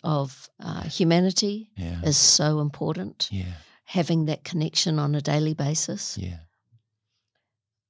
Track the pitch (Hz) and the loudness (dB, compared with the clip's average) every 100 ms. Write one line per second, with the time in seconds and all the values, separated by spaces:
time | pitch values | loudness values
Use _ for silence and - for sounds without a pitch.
0 | - 151 139 - - - - 151 165 - | 0 0 0 -6 -20 -16 -10 -8 -6 0
1 | 165 170 185 190 208 208 220 - 85 85 | 4 6 4 2 0 -2 -8 -8 -6 -2
2 | 87 143 - - 151 151 147 139 160 156 | 0 4 4 4 4 2 0 -2 -4 -4
3 | 196 - - 98 90 85 - _ - 190 | -6 -6 -6 -4 -6 -8 -16 _ -6 -2
4 | 156 165 156 151 - 175 151 - - 156 | 2 2 2 -2 -4 -2 -2 0 0 2
5 | 147 147 143 147 156 156 143 156 - 208 | 2 0 0 0 0 0 -2 -2 -2 -6
6 | - - 92 87 80 _ _ _ _ _ | -8 -8 -8 -8 -14 _ _ _ _ _
7 | _ _ _ _ _ _ _ _ _ | _ _ _ _ _ _ _ _ _